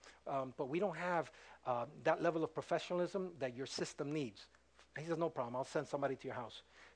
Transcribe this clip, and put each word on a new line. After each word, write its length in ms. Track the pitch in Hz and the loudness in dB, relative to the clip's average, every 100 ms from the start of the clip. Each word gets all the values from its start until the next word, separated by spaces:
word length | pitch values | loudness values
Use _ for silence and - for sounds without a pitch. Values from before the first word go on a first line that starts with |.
| - - - | -18 -14 -2
Um, 260 | 139 131 - | -2 -2 -2
but 100 | 135 | -2
we 100 | 160 | 2
don't 180 | 202 160 | 2 0
have, 360 | 180 175 143 - - - - | 2 2 2 -6 -20 -6 0
uh, 200 | 120 120 156 | 0 0 2
that 180 | 147 156 | 4 6
level 220 | 170 165 | 4 4
of 80 | 156 | 2
professionalism 800 | - - 165 - 180 175 196 185 165 | -2 0 0 2 0 2 0 -2 -2
that 180 | 131 120 | -4 -2
your 100 | 135 | -4
system 460 | - 170 - 143 | -2 -4 -2 -2
needs." 340 | 156 127 101 - - _ - - - | 0 0 -4 -16 -20 _ -20 -14 -8
He 80 | 160 | -2
says, 120 | 160 | 0
"No 120 | 165 | 2
problem. 260 | 156 120 123 | 0 -2 -2
I'll 80 | |
send 240 | 135 165 139 | 0 -2 0
somebody 260 | 147 139 | 0 0
to 120 | 131 135 | 0 -4
your 100 | 117 | -6
house." 260 | 113 - - - - | -6 -10 -16 -20 -20